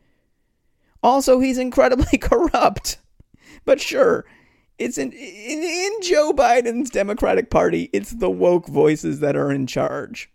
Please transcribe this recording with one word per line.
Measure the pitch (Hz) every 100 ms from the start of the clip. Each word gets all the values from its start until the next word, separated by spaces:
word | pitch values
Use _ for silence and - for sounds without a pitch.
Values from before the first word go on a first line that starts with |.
| _ _ _ _ _ _ _ _ _ -
Also, | 233 269 269 254
he's | 262 254
incredibly | 254 269 254 254 - 262
<laughs> |
corrupt. | - 233 339 - - - - - _ _ _ _ _ - -
But | 269
sure, | - 302 - - - _ _ _ _ -
it's | 240 277
in, | 262
in, | - - 196 226 302
in | 339 349 392 440
Joe | 349 302 302
Biden's | 294 - 247 233 233 254
Democratic | 196 202 208 - 190 -
Party, | 165 170 170 175
it's | 202 202
the | 226 185
woke | 180 180 175 165
voices | 143 151 156 160 143
that | 147 143
are | 143
in | 139 127
charge. | 131 135 139 - - -